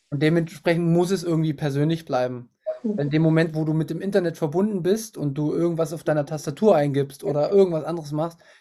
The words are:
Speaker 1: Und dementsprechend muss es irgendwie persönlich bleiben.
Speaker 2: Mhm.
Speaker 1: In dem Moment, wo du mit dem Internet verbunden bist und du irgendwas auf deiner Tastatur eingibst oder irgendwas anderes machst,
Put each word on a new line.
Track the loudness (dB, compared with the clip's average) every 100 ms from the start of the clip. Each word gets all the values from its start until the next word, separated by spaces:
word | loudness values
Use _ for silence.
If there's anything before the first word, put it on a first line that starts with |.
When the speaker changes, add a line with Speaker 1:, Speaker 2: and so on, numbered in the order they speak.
| _
Speaker 1:
Und | 0
dementsprechend | 2 2 0 -2 0 2 4
muss | 2 2
es | 0
irgendwie | 0 0 0
persönlich | -2 -2 0 0 -2 -2
bleiben. | -2 -2 -6 -14 _ -10 -6
Speaker 2:
Mhm. | -4 -2
Speaker 1:
In | 0
dem | 2
Moment, | 4 4 2 0
wo | 0
du |
mit | 0 -2
dem | -4
Internet | -2 0 0 -2
verbunden | -2 0 0 0
bist | 0 -2 -4 -6
und | -4
du | -2 -2
irgendwas | 0 -2 0 -4
auf | -4
deiner | -2 -2 -2
Tastatur | -6 -8 2 4 4
eingibst | 4 0 -2 -6
oder | -4 -2 2
irgendwas | 4 4 2
anderes | -4 -6 -6
machst, | -4 -4 -6 _ _